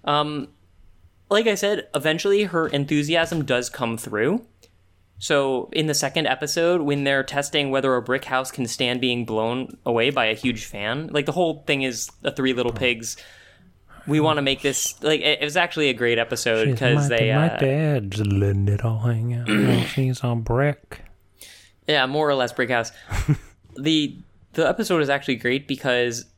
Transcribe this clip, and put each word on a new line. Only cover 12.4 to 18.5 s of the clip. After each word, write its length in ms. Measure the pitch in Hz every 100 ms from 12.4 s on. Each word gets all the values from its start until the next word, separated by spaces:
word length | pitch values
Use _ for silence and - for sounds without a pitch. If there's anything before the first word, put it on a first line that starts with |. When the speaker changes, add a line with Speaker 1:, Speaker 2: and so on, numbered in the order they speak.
| 131
Speaker 1:
Little 180 | 123 120
Pigs. 440 | 113 127 117 113 - - - - - - _ _ - -
We 120 | 151
wanna 200 | 151 151
make 200 | 139 135
this, 340 | 139 - - -
like, 160 | 151 151
it, 200 | 120 151
it 20 |
was 140 | 147 165
actually 320 | 170 - 147
a 40 |
great 240 | 117 120 117
episode 520 | 117 120 120 110 110
Speaker 2:
She's 100 | 120
Speaker 1:
'cause 300 | 127 117 143
Speaker 2:
my, 80 | 117
Speaker 1:
they, 160 | 113
Speaker 2:
my 160 | 110 160
Speaker 1:
uh, 100 | -
Speaker 2:
dad's 600 | 135 143 156 139 101 101 104
letting 420 | 98 101